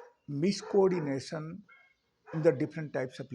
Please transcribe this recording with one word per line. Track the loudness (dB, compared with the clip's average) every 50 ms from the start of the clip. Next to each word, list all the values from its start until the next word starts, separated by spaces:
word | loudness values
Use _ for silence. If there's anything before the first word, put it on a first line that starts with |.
| -16 -18 -20 _ _ -6
miscoordination | -2 0 2 0 0 0 -2 0 4 4 6 6 4 2 0 -2 -2 -4 -4 -6 -8 -8 -8 -8 -12 -14 -16 -20 -20 -20 -20 _ _ _ _ _ _ _ _ -8 -4
in | 4
the | 4 4
different | 4 4 2 -2 -2 -6 -6 -4
types | -2 -4 -4 -4 -6 -10
of | -10 -8 -4